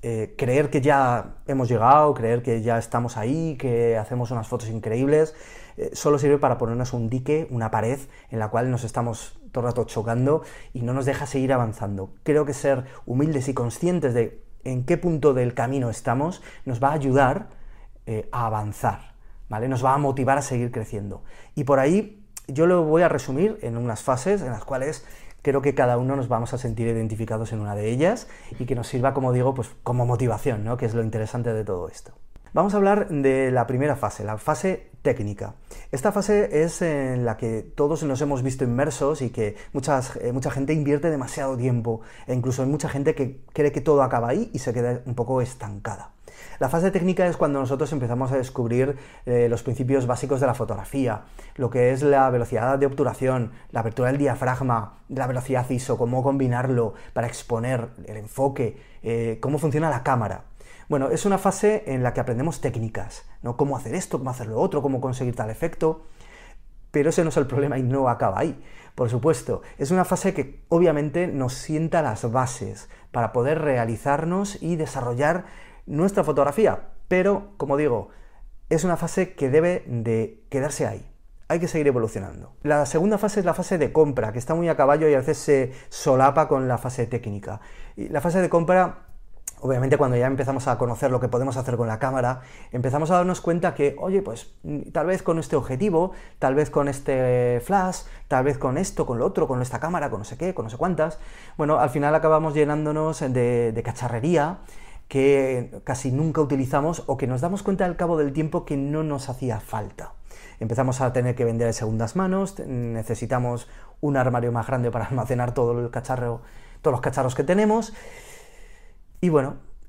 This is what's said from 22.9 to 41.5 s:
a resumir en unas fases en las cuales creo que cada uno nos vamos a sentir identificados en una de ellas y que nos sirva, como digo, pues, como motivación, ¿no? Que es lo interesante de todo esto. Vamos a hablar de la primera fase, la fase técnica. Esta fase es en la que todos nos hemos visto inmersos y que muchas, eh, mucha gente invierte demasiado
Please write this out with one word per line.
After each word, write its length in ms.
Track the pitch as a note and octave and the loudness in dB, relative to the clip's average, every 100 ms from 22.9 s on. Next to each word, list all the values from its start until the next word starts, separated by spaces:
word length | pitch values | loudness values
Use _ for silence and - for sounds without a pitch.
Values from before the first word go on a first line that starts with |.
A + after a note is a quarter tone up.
| D#3+ | 6
a 80 | E3+ | 6
resumir 480 | D3 - C3 G#3 A3 | 2 -2 0 0 0
en 160 | A#2+ A#2 | -6 -4
unas 240 | A#2+ A2 | -4 -2
fases 400 | - B2+ F#3 G3+ | 0 0 2 0
en 100 | B2+ | -2
las 140 | A2 - | -6 -6
cuales 400 | C3 C#3 D#3 - - - - | -4 -4 -6 -12 -16 -18 -4
creo 200 | C#3+ C3+ | 0 2
que 140 | C#3 C#3 | 4 4
cada 220 | B2 A#2+ | 4 4
uno 180 | B2+ C3+ | 2 0
nos 120 | A#2 | 0
vamos 260 | A#2 A#2+ | 0 -2
a 40 | B2+ | -4
sentir 300 | B2 A2 A#2 | -4 -2 0
identificados 680 | A2+ A2 G#2+ A2 A2 A2+ | 0 -2 -4 -4 -4 -4
en 60 | A2 | -4
una 160 | G#2 G#2 | -4 -2
de 140 | G#2+ | -2
ellas 380 | A#2+ E3+ A#3+ - - - - | 2 2 0 -6 -18 -14 -8
y 60 | B2 | -4
que 100 | B2 | -4
nos 120 | A2+ | -2
sirva, 260 | B2+ C3+ | 0 0
como 180 | C3 C3 | 2 2
digo, 200 | B2 B2+ | 2 2
pues, 160 | C3 B2 - | 0 -6 -6
como 220 | - B2+ A#2+ | -2 0 2
motivación, 580 | A#2+ B2 G#2+ C#3 G#2+ | 2 0 0 -2 -2
¿no? 140 | G#2 B2 | -2 -2
Que 80 | A#2+ | -2
es 80 | |
lo 100 | A#2 | -2
interesante 500 | A2 A2 G#2+ B2+ A#2 | -2 -2 -4 -4 -2
de 100 | A2 | -2
todo 240 | G#2 F#2 E2 | -2 -4 -6
esto. 240 | - - - - - - | -12 -18 -18 -20 -20 -4
Vamos 200 | - G3+ | 0 2
a 40 | G3+ | 4
hablar 320 | G3 G#3 G3+ | 4 4 2
de 400 | D3 C3+ C3 C3 | 2 4 4 4
la 160 | B2+ A#2 | 2 2
primera 300 | B2+ D3 C3 | 0 0 0
fase, 280 | G#2+ - | -2 -4
la 140 | G#2 G#2+ | -6 -4
fase 540 | - D3+ F#3+ F#3 - - | -2 0 -2 -2 -8 -4
técnica. 540 | C#3+ A#2+ G#2 G2+ G#2 - - - - | 0 0 -2 -6 -10 -14 -18 -18 -8
Esta 200 | C#3 G#3+ | -2 0
fase 520 | G3+ G3 G#3 G3+ D3+ | 0 2 2 4 2
es 180 | E3 - | 0 0
en 420 | E3+ D3 C3 B2+ A#2+ | -2 0 0 0 0
la 100 | G#2+ | -2
que 280 | A#2 A2 | -2 -4
todos 400 | - - C#3+ D#3 | -4 0 0 0
nos 180 | D3+ C3 | -2 0
hemos 220 | D3 C3+ | 0 0
visto 200 | C3 B2+ | -2 0
inmersos 580 | B2+ A#2+ D3+ - C#3+ D#3 | 0 2 0 0 0 0
y 100 | B2 | -4
que 240 | - G#2+ - - | -2 -4 -6 -8
muchas, 420 | C#3 C3 C#3+ B2+ - | -4 0 0 0 -6
eh, 140 | A#2+ | -4
mucha 200 | B2+ C#3+ | -2 -2
gente 200 | C3+ C#3 | -2 0
invierte 380 | D#3+ C#3+ D3 E3 | 0 2 2 2
demasiado 480 | D3+ B2+ - C3+ | -2 -4 -4 -4